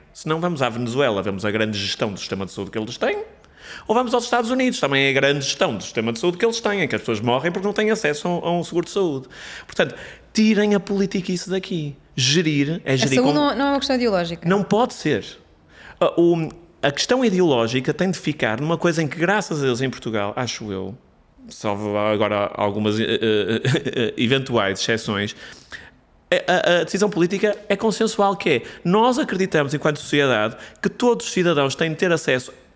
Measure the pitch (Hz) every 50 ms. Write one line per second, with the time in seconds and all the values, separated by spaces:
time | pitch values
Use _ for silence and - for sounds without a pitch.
0 | - - - - - 156 156 160 170 180 175 135 135 120 113 120 123 117 117 135
1 | 143 123 107 95 92 101 98 95 101 104 101 110 110 110 107 101 101 98 - -
2 | 127 107 98 - - - - 95 98 90 - - 98 90 - 110 110 107 127 -
3 | - 254 403 415 440 - - - - - - - - - - - - - 220 240
4 | 254 233 269 247 233 - 240 240 233 226 262 262 254 254 - - - 139 139 135
5 | 139 135 131 135 135 139 143 147 135 - - - 196 170 117 92 - - - 120
6 | 110 113 117 - - 180 175 180 233 226 226 226 - 214 202 196 165 131 - 104
7 | - - 113 101 117 120 120 135 147 175 175 208 185 208 202 - 214 214 220 208
8 | - 147 147 147 - 175 175 170 - 170 175 175 165 - 160 170 180 - - 202
9 | 190 170 143 135 131 - - - - - - - - - - - 175 131 - -
10 | - - - - - - - 220 220 214 220 196 208 208 208 202 202 - 202 196
11 | 202 190 - 196 175 - 180 175 - 175 185 190 185 - 196 165 151 143 135 -
12 | - _ - - 127 131 143 180 170 156 151 143 139 143 165 170 - - 135 131
13 | - 135 135 127 254 277 294 294 294 285 220 220 277 285 285 277 269 - 269 254
14 | 247 233 196 180 175 170 170 - - 170 190 208 190 - 202 214 240 233 - -
15 | - 156 131 98 - - - - - _ _ _ _ _ - - - - - -
16 | 180 - - - 170 170 170 165 160 147 - - - - _ _ - 143 143 -
17 | - - 254 262 262 226 185 180 180 160 135 117 117 113 127 131 151 156 143 -
18 | 180 190 170 - - 160 143 - 135 113 107 117 147 160 170 160 - 175 160 165
19 | 160 135 - - 160 180 202 214 190 - 175 147 139 131 120 113 131 131 113 -
20 | - 120 110 107 101 101 113 127 127 113 - - 113 104 98 95 95 95 113 -
21 | _ _ _ _ _ _ _ - - - - - - 107 101 101 107 104 104 104
22 | 104 107 107 104 107 104 104 101 101 - - - 104 104 101 107 107 107 107 110
23 | 113 - 110 - 113 113 107 104 101 90 113 113 - 127 135 - - 127 - 123
24 | 117 104 - - 120 113 139 135 131 127 120 113 101 98 98 - - - 117 110
25 | - - 104 98 101 107 - - - - - - - - - - - - - _
26 | _ _ _ _ _ - 180 - - - 180 175 - - 175 175 170 165 - 185
27 | 208 208 - 165 170 175 202 190 202 208 196 - - - 202 196 220 220 196 -
28 | 220 220 - - 202 196 196 196 - 185 143 117 - - - - - 170 185 214
29 | 226 262 247 269 311 - 196 185 190 185 - 160 143 135 139 143 - 156 147 143
30 | - - - 147 143 135 120 107 107 113 113 - - - - - - 202 - -
31 | 240 240 233 - - - - 185 175 175 156 143 139 135 131 - 165 160 156 156
32 | 190 180 170 160 - - 135 127 - - - - - - _